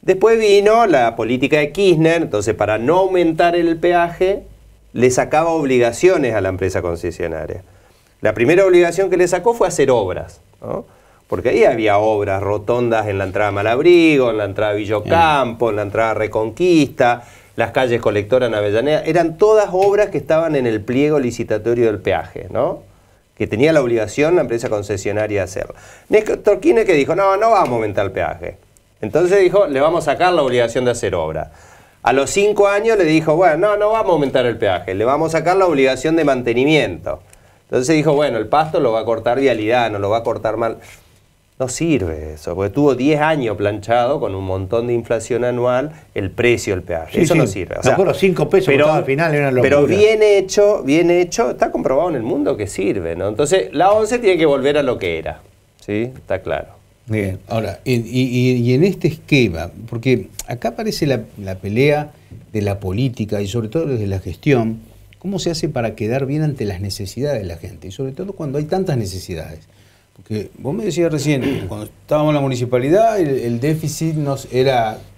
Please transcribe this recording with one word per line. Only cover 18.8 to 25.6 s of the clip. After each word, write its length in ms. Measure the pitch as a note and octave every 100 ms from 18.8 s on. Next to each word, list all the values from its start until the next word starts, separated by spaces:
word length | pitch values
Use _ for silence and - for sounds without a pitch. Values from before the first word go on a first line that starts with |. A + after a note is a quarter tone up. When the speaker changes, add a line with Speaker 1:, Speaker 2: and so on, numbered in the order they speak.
| C3+ D3+ -
Speaker 1:
eran 320 | D#3+ E3 D#3+
todas 320 | G#3 A3 G3+
obras 380 | F3+ G3 G3+ G3+
que 80 | D#3
estaban 380 | - D#3+ E3 D3
en 100 | B2
el 160 | G#2+
pliego 380 | G2+ B2+ D3 D3+
licitatorio 680 | B2 A#2+ A2+ G#2+ G#2+ A#2+ A2+
del 120 | G2+
peaje, 480 | - F2+ - - F2+
¿no? 280 | - D3 G3+ - _ _ _ _ _
Que 100 | G#2
tenía 240 | G#2+ D3
la 80 | D#3+
obligación 540 | B2 A#2 G#2 - D3 F3
la 60 |
empresa 280 | B2+ A2+ A#2
concesionaria 680 | G#2+ G2+ G2+ G2+ G2+ G#2+ G2+
de 20 |
hacerlo. 320 | F2+ -